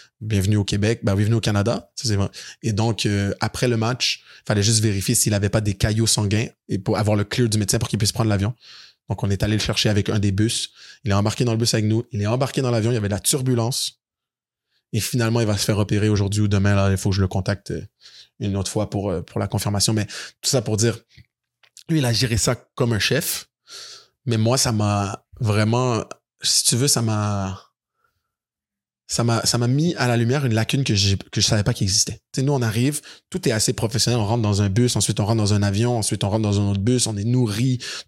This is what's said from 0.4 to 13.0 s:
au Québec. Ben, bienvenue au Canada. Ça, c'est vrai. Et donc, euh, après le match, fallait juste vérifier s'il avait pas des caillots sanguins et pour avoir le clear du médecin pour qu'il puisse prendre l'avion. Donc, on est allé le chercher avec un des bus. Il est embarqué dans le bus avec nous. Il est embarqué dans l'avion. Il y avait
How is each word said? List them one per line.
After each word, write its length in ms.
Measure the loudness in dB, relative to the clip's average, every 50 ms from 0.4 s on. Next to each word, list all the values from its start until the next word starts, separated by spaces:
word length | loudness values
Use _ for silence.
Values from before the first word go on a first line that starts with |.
| 2 2 2
au 60 | 2 0
Québec. 360 | 0 0 0 0 0 0 0 0
Ben, 120 | 0 2
bienvenue 200 | 2 2 2 2
au 60 | 0
Canada. 500 | 0 0 2 2 2 0 -2 -2 -6 _ -16
Ça, 120 | -8 -4 -2
c'est 60 | 0
vrai. 140 | 0 0 -2 -6 -12 -18 -18 -18 _ -4
Et 100 | -2 0
donc, 320 | 0 0 0 0 0 -2
euh, 280 | 0 0 0 -2 -2 -2 -4
après 280 | -6 -6 -2 -2 0
le 100 | 0 0
match, 460 | 0 0 -2 -2 -2 -4 -4 -4 -6 _ -20 -20 -16 -4
fallait 180 | 0 0 2 4
juste 180 | 4 4 4
vérifier 340 | 2 2 0 0 0 0 0
s'il 180 | 0 2 2 0
avait 160 | 0 0 2
pas 120 | 0 0
des 140 | 0 0 0
caillots 320 | 0 0 0 2 2 2
sanguins 400 | 2 2 0 0 0 0 0 -2 -4 _ _ _
et 120 | -6 -6 -4
pour 180 | -2 -2 0
avoir 180 | 0 2 2 2
le 80 | 0 0
clear 240 | -2 0 0 0
du 100 | 2 2
médecin 220 | 0 0 0 0 -2
pour 80 | -2
qu'il 100 | -2 -2
puisse 140 | 0 -2 -2
prendre 180 | 0 0 0 0
l'avion. 240 | 2 0 0 -2 -4 _ -18 -20 -20 -20 -20 -20 _ _ _ -8
Donc, 140 | -6 -4 -2
on 60 | -2
est 120 | 0 0 0
allé 100 | 0 0
le 80 | 0
chercher 280 | 0 -2 -2 0 2 2
avec 200 | 2 2 0 0
un 100 | 0 2
des 120 | 2 2
bus. 400 | 2 2 0 0 0 -4 -6 -8 _ -20 -20 -20 -20 _ -2
Il 80 | 0
est 20 | 0
embarqué 320 | 2 2 0 0 0 0
dans 80 | 0 2
le 40 |
bus 160 | 0 0 0 0
avec 120 | 0 0
nous. 180 | 2 0 0 -2 -4
Il 100 | -6 -4
est 60 | -2
embarqué 340 | -2 0 -2 -2 -2 -2 -2
dans 100 | 0 0
l'avion. 200 | 0 0 0 0
Il 40 | 0
y 20 |
avait 100 | 0